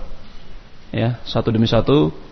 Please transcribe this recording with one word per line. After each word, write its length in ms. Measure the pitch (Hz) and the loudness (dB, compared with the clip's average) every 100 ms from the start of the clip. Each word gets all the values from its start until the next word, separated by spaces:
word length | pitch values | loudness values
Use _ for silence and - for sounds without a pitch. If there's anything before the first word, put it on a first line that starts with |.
| - - - - - - - - - | -6 -6 -8 -12 -10 -12 -12 -18 -8
ya, 240 | 113 113 123 - | -2 -2 -2 -4
satu 240 | 120 113 | -2 0
demi 160 | 110 113 | 2 4
satu 480 | 113 107 139 156 - - | 4 4 4 4 -2 -14